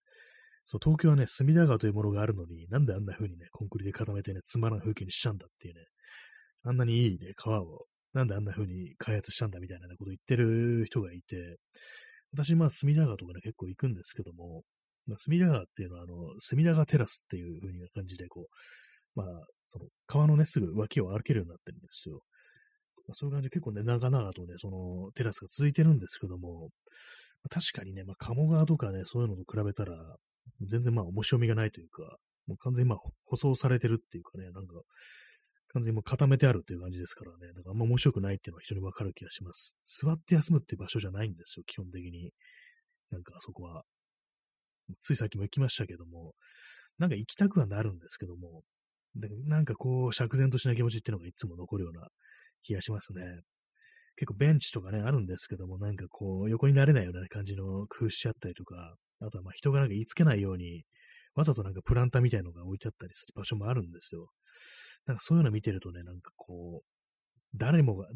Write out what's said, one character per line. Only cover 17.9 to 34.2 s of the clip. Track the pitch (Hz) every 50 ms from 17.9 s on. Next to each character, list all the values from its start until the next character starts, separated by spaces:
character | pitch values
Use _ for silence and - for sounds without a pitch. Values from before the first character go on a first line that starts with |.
| -
感 | 101 92
じ | 90 90
で、 | 87 87
こ | - - 87 85 - _ - - - - - - _ _ _ _ _ _
う、 | 110
ま | 95
あ、 | 90 87 82 - - _ _ _
そ | _ - 87
の、 | 85 - _ _ _
川 | - - 143 151
の | 156 151
ね、 | 151 156
す | - - 131
ぐ | 98 82 85 110
脇 | 107 - - 131
を | 98 90
歩 | 98 110 -
け | - 123
る | 107
よ | 87
う |
に | 82
な | 87
っ | - _
て | 90
る | 110
ん | -
で | - -
す | - - - 80
よ。 | 73 - - _ _ _ _ _ _ _ _ _ _ _ _ _ _ _ _
ま | - 120
あ、 |
そ | - 143
う | 143
い |
う | 139
感 | 143
じ | 131 131
で | -
結 | 175
構 | - 120
ね、 | 104 101
長 | 107 117 120 117 123 127
々 | 135 127 107 95 92
と | 92 87
ね、 | 87 85
そ | 87 - 98
の、 | 95 92 92 87 90 92 95 101 -
テ | - 120
ラ | 113 -
ス | -
が | 98 -
続 | - - 147
い | 147 139
て | - 156
る | 160 151
ん | 117
で | 92
す | - - -
け | -
ど | 90 92
も、 | 90 87 87 82 82 80 - - _ _ _ - - - - - - - _ _ _ -
ま | -
あ、 |
確 | - 170 - - -
か | 120 95
に | 95 95
ね、 | 95 95
ま | 98 95
あ、 |
鴨 | - - - 117 135 156
川 | 156 165 156 156
と | 156 160
か | - 120 98
ね、 | 95 95 87
そ | - - 120
う | 120
い |
う | 110
の | 95
と | 92 90 -
比 | - 107 104
べ | 101 98
た | - 104
ら、 | 90 85 82 80 78 73 - _ _ _ _ _ - - -
全 | 98 101 113 120
然 | 120 120 117
ま | 113
あ、 | 92
面 | 85 95 107 104
白 | - 135 120
み | 120
が | 113 110
な | 110 110
い | 107
と | - 85
い | 82
う | -
か、 | - - 80 - 60 - _ _ _ _ _
も | - 95
う |
完 | - - 127 127
全 | 123 123
に | 120
ま | 107
あ、 | - - - - _ _
舗 | - 127
装 | - - 139 127
さ | - -
れ | 127 127 120
て | -
る | 113 117 113 -
っ | _
て | -
い | 85